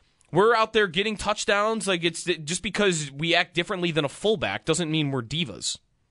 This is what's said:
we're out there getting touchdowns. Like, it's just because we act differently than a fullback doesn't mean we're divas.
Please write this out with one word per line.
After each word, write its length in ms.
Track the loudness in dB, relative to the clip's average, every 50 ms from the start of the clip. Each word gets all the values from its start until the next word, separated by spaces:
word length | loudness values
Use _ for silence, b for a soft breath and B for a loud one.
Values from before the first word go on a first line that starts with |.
| b b b b b b 2
we're 220 | 4 4 6 6
out 160 | 4 2 2 2
there 160 | 2 2 2
getting 280 | 2 0 -2 -2 -2
touchdowns. 680 | -4 -2 -2 -2 0 0 0 2 2 2 0 0 0 0
Like, 160 | 0 0 0 0
it's 200 | -2 -2 -2 -2
just 380 | -2 -2 -2 -4 -6 -6 -6 -6
because 460 | -4 -2 0 2 2 2 0 -4 -8 -6
we 220 | -4 0 2 2
act 180 | 2 2 0 -2
differently 380 | -4 -2 -2 -2 -2 -2 0 0
than 120 | 0 0
a 40 | -2
fullback 560 | -2 -2 0 2 2 2 0 -2 -2 -2 0
doesn't 240 | 0 0 0 0 0
mean 220 | 0 0 0 0 -2
we're 100 | -2 -4
divas. 560 | -4 -4 -4 -4 -4 -6 -8 -6 -6 -8 -8 _ _ _ _ _ _